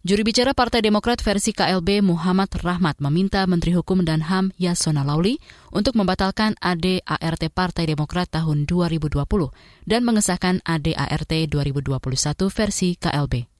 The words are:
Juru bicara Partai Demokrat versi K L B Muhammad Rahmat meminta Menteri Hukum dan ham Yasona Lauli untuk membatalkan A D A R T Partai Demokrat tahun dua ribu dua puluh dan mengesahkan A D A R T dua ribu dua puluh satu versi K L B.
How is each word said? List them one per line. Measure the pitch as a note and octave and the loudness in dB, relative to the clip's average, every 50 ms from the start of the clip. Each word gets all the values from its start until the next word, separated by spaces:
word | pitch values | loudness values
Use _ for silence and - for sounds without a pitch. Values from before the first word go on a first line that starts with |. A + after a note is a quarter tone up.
| - | 0
Juru | F3 G3 G#3 A3 A3 | 0 0 2 2 2
bicara | A3 B3 B3 C4 | 2 2 2 2
Partai | C#4 - B3 A3+ - A#3+ G#3+ | 2 2 0 2 2 2 2
Demokrat | G#3+ G#3+ G#3+ - A#3+ A#3+ A#3 - | 2 2 2 2 0 -2 0 0
versi | A3 G3 G3+ - A3+ G#3 | 0 0 0 0 -2 -2
K | - F#3 | 0 0
L | - F#3 F#3 | 0 0 0
B | E3 F#3+ G3+ G#3 G3+ | 0 2 2 4 4
Muhammad | F#3 E3+ D#3+ E3 F#3 F#3 F#3+ G3 - | 2 2 2 0 0 0 0 0 -2
Rahmat | - - - F3 F3+ E3+ F#3 D#3 C#3 - | -4 -4 -2 -2 -2 0 0 0 0 -2
meminta | C#3 C#3 D3+ F3 F#3+ F#3+ - G3 F#3+ F#3 | -2 0 0 0 0 0 0 0 2 2
Menteri | F3+ E3+ - E3 F3 F3 | 2 2 2 2 0 0
Hukum | D#3+ - F#3+ F#3 F3+ | 0 2 0 2 2
dan | D#3+ D#3 D#3 D#3+ D#3+ | 2 0 0 0 0
ham | F#3+ F#3 F#3+ F#3+ - - | 0 0 0 -2 -2 -2
Yasona | F3+ F3 F3 - - D#3+ D3+ D3 C#3 C#3 | -2 -2 0 0 0 0 0 0 0 0
Lauli | D3 D#3 F3 G#3+ C4+ - - - - - - - | 0 2 0 0 -2 -4 -8 -20 -20 -20 -20 -6
untuk | - G3+ G#3 C4+ B3 | -4 0 0 2 2
membatalkan | A3 G3 F#3 F#3 - G3 F#3+ - - G#3+ A3 G3+ _ | 2 2 2 2 0 0 -2 0 0 0 0 0 _
A | - F3+ F3+ | -2 -2 -2
D | E3 E3 F#3 F#3 F3+ | 0 0 0 0 0
A | _ - D#3 | _ -4 -6
R | - - E3 E3 - | -4 -2 -4 -4 -2
T | E3 D#3+ | -4 -4
Partai | _ - F#3 F3 - - E3+ D#3 | _ -2 -2 -2 -2 -2 -2 0
Demokrat | D3+ D3 D3+ - - F3+ F3+ - | 0 -2 -2 -2 -2 -4 -2 -2
tahun | - D#3+ E3 D#3+ D3+ D3 D3 - | -2 -2 0 0 0 0 0 0
dua | F3 F3+ F3 E3 | 2 2 2 2
ribu | E3 D#3+ D3+ D3 | 0 -2 -2 -2
dua | - C#3+ C#3+ | -2 -2 0
puluh | - G#3 G3+ D#3 C3+ - - - - - _ - - | 0 0 0 0 -2 -4 -14 -20 -20 -20 _ -2 0
dan | G#3 A#3+ B3 | 0 2 2
mengesahkan | A#3+ A3+ G#3+ - - F3+ - - F3+ F3+ F3+ _ - | 2 2 2 2 2 0 0 2 0 0 0 _ -2
A | E3 | -2
D | D#3+ C#3 D#3+ | 0 0 -2
A | - - C#3 - | -2 -2 -2 -2
R | D3+ D#3 - | -2 -4 -2
T | - D#3+ D#3+ D#3+ D3+ | -2 -2 -2 0 0
dua | D#3 D3 C#3+ | 0 -2 -2
ribu | C#3+ C3 C#3+ | 0 -2 -2
dua | C3 C3+ C3+ | -2 -2 -4
puluh | B2+ - C3 C3+ - | -2 -2 -4 -2 -2
satu | - D3 D3 - F#3 G3 | -2 -2 -2 0 -2 -2
versi | - - G#3+ G3+ - - F#3+ F3+ F3 _ | 0 0 -2 -2 0 0 0 0 0 _
K | - E3+ - | -4 -2 0
L | D3 C#3+ | 0 0
B. | C#3 - B2 B2 _ _ | 0 -2 -4 -4 _ _